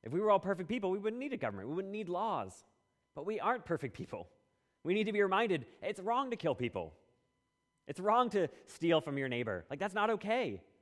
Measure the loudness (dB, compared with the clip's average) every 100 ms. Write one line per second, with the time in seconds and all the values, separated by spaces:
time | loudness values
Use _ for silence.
0 | -2 0 6 4 4 -2 -2 0 0 0
1 | -2 -4 -6 -2 -4 -4 -4 -4 -4 -6
2 | -4 -2 0 -2 -4 -12 _ _ _ _
3 | _ -8 -6 -2 0 -2 -2 -4 -4 -8
4 | -10 -10 -10 _ _ _ _ _ 0 2
5 | 2 2 4 4 2 0 -2 -8 -8 -4
6 | 0 0 0 -2 -2 0 -2 -2 -6 -12
7 | _ _ _ _ _ _ _ _ -12 -2
8 | 2 4 4 2 0 -2 -20 -2 4 4
9 | 4 -2 -2 0 0 -2 -6 -4 -2 2
10 | 2 2 0 0 0 -6 -12 _